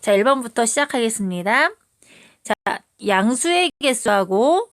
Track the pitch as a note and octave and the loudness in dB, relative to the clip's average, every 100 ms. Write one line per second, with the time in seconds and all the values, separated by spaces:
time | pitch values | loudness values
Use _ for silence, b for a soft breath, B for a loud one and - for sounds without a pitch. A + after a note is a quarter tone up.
0 | - G3+ A#3 C4+ A#3 - A#3 - C#4+ C4 | 0 2 4 2 0 -2 0 0 -2 -2
1 | A3+ A3 G3 F3 F3+ B3 D#4+ A4 _ _ | -2 -2 -6 -4 0 0 0 -4 _ _
2 | b b b b - G#3 - - - _ | b b b b -8 -6 -4 -6 -10 _
3 | G3+ F#3+ G#3+ B3 E4+ F4 F4 - C#4+ A#3+ | -2 0 2 0 0 0 0 -2 -2 -2
4 | A3+ G3+ F#3+ F#3+ C4 F4+ A#4 | 0 0 0 0 2 2 -2